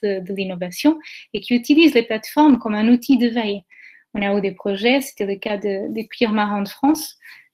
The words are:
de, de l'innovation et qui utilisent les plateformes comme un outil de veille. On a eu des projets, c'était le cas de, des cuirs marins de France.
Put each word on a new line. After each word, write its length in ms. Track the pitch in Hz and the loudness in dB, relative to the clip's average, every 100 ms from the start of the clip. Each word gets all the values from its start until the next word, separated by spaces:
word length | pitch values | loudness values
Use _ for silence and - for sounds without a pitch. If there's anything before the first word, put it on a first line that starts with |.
de, 180 | 208 190 | -4 -4
de 140 | 180 | -6
l'innovation 640 | 196 190 180 180 180 294 311 - - - | -6 -6 -6 -8 0 0 0 -4 -20 -10
et 60 | 208 | -10
qui 140 | - | -2
utilisent 400 | 240 233 294 320 | -2 2 4 6
les 100 | 240 | 4
plateformes 540 | 233 220 - - 302 240 | 0 -4 -4 4 6 4
comme 160 | 226 | 2
un 140 | 208 220 | 0 2
outil 300 | 240 - 254 | 2 4 2
de 100 | 233 | 2
veille. 340 | 233 214 202 - _ - _ _ | 0 -4 -6 -10 _ -20 _ _
On 80 | - | -6
a 140 | 202 202 | -2 0
eu 40 | |
des 120 | 196 | -2
projets, 480 | 185 202 196 226 269 | -4 -6 -2 0 0
c'était 260 | 262 - 202 | -2 -6 -6
le 100 | 196 | -6
cas 200 | 220 208 | -6 -6
de, 360 | 202 196 214 | -4 -4 -6
des 140 | 220 214 | -8 -10
cuirs 260 | - 233 | -4 -2
marins 300 | 214 208 208 | 0 -2 -2
de 60 | 196 | -6
France. 480 | - 277 311 - - - - _ | -2 0 0 -4 -16 -20 -20 _